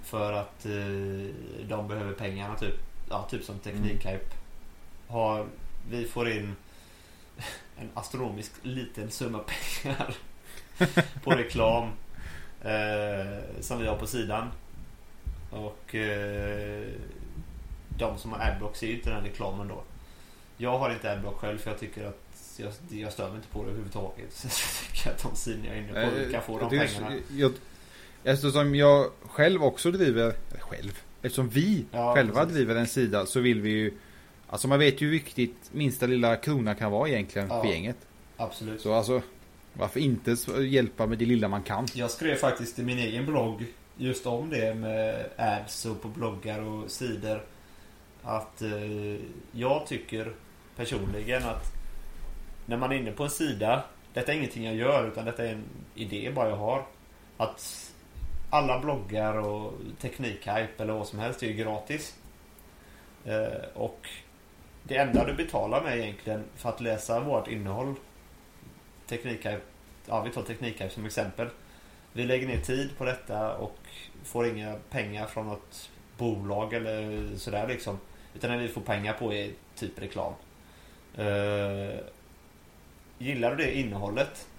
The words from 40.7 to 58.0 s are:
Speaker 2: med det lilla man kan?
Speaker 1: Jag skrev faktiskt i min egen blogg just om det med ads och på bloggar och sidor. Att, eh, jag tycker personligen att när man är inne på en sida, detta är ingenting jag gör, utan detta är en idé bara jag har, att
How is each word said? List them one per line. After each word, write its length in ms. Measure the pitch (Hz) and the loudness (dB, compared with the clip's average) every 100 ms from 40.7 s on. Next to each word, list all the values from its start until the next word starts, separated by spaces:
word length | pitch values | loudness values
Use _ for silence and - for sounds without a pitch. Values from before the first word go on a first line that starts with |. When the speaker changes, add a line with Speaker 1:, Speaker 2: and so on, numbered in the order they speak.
| 135 117 - 110 | 6 4 2 0
Speaker 2:
med 100 | 113 | 2
det 80 | 117 | 6
lilla 220 | 120 107 | 6 6
man 160 | 101 | 0
kan? 240 | 98 101 123 | 0 -2 -2
Speaker 1:
Jag 180 | 123 120 | -2 -4
skrev 240 | - 160 139 | 0 0 4
faktiskt 440 | 135 120 117 - | 2 2 -4 -2
i 40 | |
min 140 | 123 123 | 0 0
egen 260 | 117 113 139 | 0 0 2
blogg 400 | 147 113 104 117 - - - | 2 2 0 -8 -10 -20 -4
just 280 | 127 127 - | -2 0 0
om 240 | 120 160 | -2 0
det 240 | 143 110 110 | 0 0 0
med 500 | 110 110 110 113 - - | -2 0 0 0 -6 0
ads 480 | 117 104 107 - 117 | 2 2 -2 -6 -4
och 160 | 107 | -4
på 60 | 113 | -6
bloggar 520 | 110 117 98 104 107 | -4 -2 -2 -4 -4
och 320 | 107 107 107 | -4 -6 -6
sidor. 520 | - 127 107 107 107 - - - - - - - - | -6 -4 -4 -2 -4 -4 -18 -20 -20 -20 -20 -20 -16
Att, 380 | 120 110 107 - | -4 -4 -4 -6
eh, 560 | 110 104 104 104 104 104 - - - | -4 -2 -2 -4 -4 -4 -8 -12 -12
jag 360 | 117 123 147 147 | -2 2 2 2
tycker 460 | 120 - 110 113 - - - - - | -6 -4 -6 -6 -8 -18 -20 -20 -6
personligen 680 | 117 127 98 101 104 123 | -2 -2 -2 -2 0 0
att 280 | 120 110 - - - - - - - - - - - | 0 0 -2 -2 -4 -6 -6 -8 -6 -8 -8 -10 -2
när 120 | 120 | 0
man 140 | 127 | 2
är 40 | 135 | 0
inne 160 | 117 | 0
på 120 | 101 | -2
en 60 | 147 | -2
sida, 540 | 147 156 110 107 127 - - - | 0 0 2 4 4 2 -12 -8
detta 200 | - 123 | -4 0
är 40 | 151 | 0
ingenting 280 | 131 117 113 | 0 -4 -4
jag 100 | 110 | 0
gör, 320 | 123 143 117 | 4 4 4
utan 180 | 107 113 | -2 -4
detta 180 | 113 117 | -2 -2
är 60 | |
en 120 | 107 107 - - - | -4 -8 -12 -16 -10
idé 360 | 110 101 113 139 | -6 -4 -4 2
bara 140 | 113 | 2
jag 60 | 101 | 2
har, 300 | 104 131 135 - - - - - | 0 0 -2 -14 -20 -20 -20 -4
att 540 | - - - - - - | -4 -4 -12 -12 -14 -18